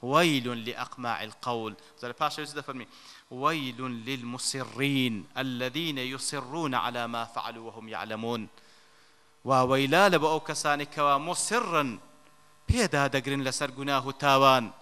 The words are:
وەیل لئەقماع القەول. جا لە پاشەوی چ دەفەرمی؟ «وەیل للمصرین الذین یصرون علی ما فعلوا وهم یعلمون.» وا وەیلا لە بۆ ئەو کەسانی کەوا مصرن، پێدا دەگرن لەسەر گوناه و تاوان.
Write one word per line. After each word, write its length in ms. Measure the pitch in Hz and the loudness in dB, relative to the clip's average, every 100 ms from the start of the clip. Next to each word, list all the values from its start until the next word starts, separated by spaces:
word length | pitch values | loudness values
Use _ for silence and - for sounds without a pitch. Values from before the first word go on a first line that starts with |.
وەیل 440 | 123 147 175 143 120 120 110 | 4 4 6 4 0 -6 -8
لئەقماع 520 | 120 123 - 120 101 107 | -8 -10 -8 -6 -4 -6
القەول. 480 | - - 120 110 101 - - | -8 -4 -2 -4 -8 -20 -14
جا 60 | 123 | -12
لە 40 | 120 | -4
پاشەوی 260 | 151 143 147 | -4 -4 -10
چ 80 | 143 | -10
دەفەرمی؟ 280 | 139 127 113 - - - _ | -10 -12 -14 -20 -20 -20 _
«وەیل 500 | 127 143 160 135 120 131 117 113 | -2 0 0 -4 -6 -8 -8 -8
للمصرین 1160 | 135 120 123 - 135 123 110 139 139 127 107 85 - | -8 -8 -6 -6 -4 -8 -2 0 2 0 -2 -8 -6
الذین 640 | 131 123 127 131 165 139 | -4 -2 -4 -4 -6 -4
یصرون 760 | 127 135 - 147 127 151 156 | -6 -6 -6 -6 -8 -6 -2
علی 320 | 127 104 123 117 | 0 -2 -4 -6
ما 180 | 117 | -6
فعلوا 380 | 117 - - 117 113 | -6 -8 -8 -10 -14
وهم 220 | 110 110 | -14 -12
یعلمون.» 600 | 107 107 110 113 117 101 - - - _ _ _ _ _ _ | -10 -8 -6 -4 -4 -6 -14 -20 -20 _ _ _ _ _ _
وا 220 | 113 131 127 | 2 4 4
وەیلا 380 | 135 139 160 202 | 4 4 6 8
لە 60 | 175 | 6
بۆ 100 | 151 | 2
ئەو 80 | 156 - | -2 -4
کەسانی 380 | 151 156 143 147 | -4 0 0 -2
کەوا 240 | - 147 139 | 0 2 2
مصرن، 800 | 156 175 - 220 226 165 139 104 - - - - - _ - | 0 -4 0 0 2 0 0 -4 -12 -20 -20 -20 -20 _ -2
پێدا 340 | 240 208 147 139 | 2 4 4 2
دەگرن 280 | 135 131 139 131 | 2 -2 -2 -2
لەسەر 220 | 127 143 127 | -2 -6 -4
گوناه 280 | 139 139 131 | 0 0 0
و 40 | |
تاوان. 600 | 135 143 135 135 131 113 - | -2 4 8 8 8 4 -10